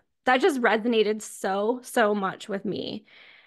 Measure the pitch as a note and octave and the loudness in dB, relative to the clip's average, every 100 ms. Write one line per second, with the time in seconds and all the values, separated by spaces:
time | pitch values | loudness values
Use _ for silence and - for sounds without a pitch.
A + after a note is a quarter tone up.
0 | _ _ - B3+ F#4 C4+ A#3 A3 A3 A3+ | _ _ 0 4 4 4 2 2 2 2
1 | G#3 A3 - - G#3 G3 G#3+ B3+ - B3+ | 2 0 -8 -8 -4 -2 -2 -4 -4 0
2 | G#3+ G#3 F#3+ - - G3 G3 E3+ - G#3+ | 2 2 -2 -6 -8 -6 -4 -6 -6 -10
3 | - - - - | -12 -20 -20 -20